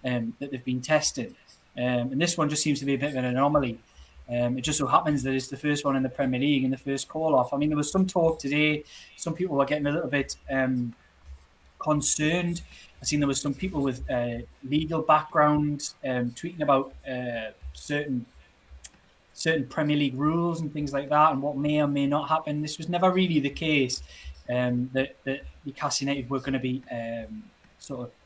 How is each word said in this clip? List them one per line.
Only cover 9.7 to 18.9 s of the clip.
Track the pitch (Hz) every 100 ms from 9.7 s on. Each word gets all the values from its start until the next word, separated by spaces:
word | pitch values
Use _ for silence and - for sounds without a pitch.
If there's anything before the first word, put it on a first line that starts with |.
| 151 143
a |
little | 143 -
bit, | 143 135 - -
um, | 135 131 127 120 - _ _ - - _ _ - _
concerned. | 156 147 - - 151 175 175 170 - - - -
I've | 131
seen | 147
there | 139
was | 135
some | 143
people | 135 185 165
with, | 139 123 -
uh, | 127 120 117 - _
legal | 131 147 156 160
background, | 160 151 - 160 151 151 147 143 - -
um, | 135 123 120
tweeting | 120 170 175
about, | 143 135 135 - 139
uh, | 127 123 117 110 - -
certain, | - - 147 147 127 117 - _ _ _ - -